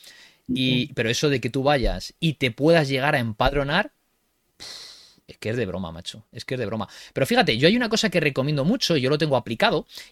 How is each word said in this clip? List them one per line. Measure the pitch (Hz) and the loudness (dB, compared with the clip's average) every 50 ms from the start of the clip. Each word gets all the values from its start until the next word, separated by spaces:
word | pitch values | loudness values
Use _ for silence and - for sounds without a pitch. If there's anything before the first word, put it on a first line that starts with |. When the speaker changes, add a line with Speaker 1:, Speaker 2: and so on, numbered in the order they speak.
| - - - - - - _ _ _ - | -20 -20 -20 -20 -20 -20 _ _ _ -6
Speaker 1:
Y, | 123 123 131 127 127 123 123 | -2 0 0 2 2 0 0
Speaker 2:
Ujú. | 127 - | -2 -2
Speaker 1:
pero | - 120 110 | -2 -2 0
eso | 120 - - 151 | 0 0 0 0
de | 139 131 | 0 0
que | 117 127 | -2 -2
tú | - 135 131 | -4 -2 0
vayas | 139 147 143 113 104 92 92 - - - _ | 2 2 2 2 0 -2 -2 -6 -10 -8 _
y | - 165 143 | -2 -2 0
te | - - 127 | 0 -2 -2
puedas | 113 - 135 156 170 170 151 135 | 0 2 4 4 6 6 4 2
llegar | 139 131 127 147 151 | 0 0 0 0 0
a | 139 | 0
empadronar... | 120 117 107 - 127 131 139 143 139 139 151 180 214 302 _ _ _ _ _ _ _ _ _ _ _ _ _ - - - - - - - - - - - _ _ _ - | 0 -2 -2 0 0 0 0 0 -2 0 0 -2 -2 -4 _ _ _ _ _ _ _ _ _ _ _ _ _ -20 -18 -18 -16 -18 -18 -20 -20 -20 -20 -20 _ _ _ -20
Es | - _ | -16 _
que | - 107 | -6 -4
es | 113 | -4
de | 123 117 | -2 -4
broma, | 95 87 92 95 82 | -4 -4 -6 -8 -8
macho, | 82 82 90 - - 117 - _ | -10 -12 -12 -14 -14 -16 -18 _
es | - 123 - | -18 -16 -10
que | - 131 | -8 -6
es | 127 | -4
de | 120 | -4
broma. | 101 101 110 101 - - - - - - | -4 -4 -6 -6 -8 -10 -16 -20 -8 -2
Pero | - 131 | 0 0
fíjate, | - 233 240 240 170 120 110 | 2 2 2 2 2 2 4
yo | 135 165 | 4 4
hay | 214 247 | 4 4
una | 247 220 | 2 0
cosa | 226 214 - 214 | 0 0 0 0
que | - 180 | 0 0
recomiendo | 151 147 139 - 131 147 151 143 131 | 0 0 0 0 -2 0 0 0 0
mucho, | 160 233 233 - - 175 147 | 0 0 0 0 0 0 2
yo | 123 127 | 2 2
lo | 147 151 | 2 0
tengo | 165 156 135 123 | 0 2 0 0
aplicado, | 117 - 117 110 - 226 196 151 - _ - - - - | 0 -2 -2 0 0 2 2 0 -4 _ -12 -20 -18 -10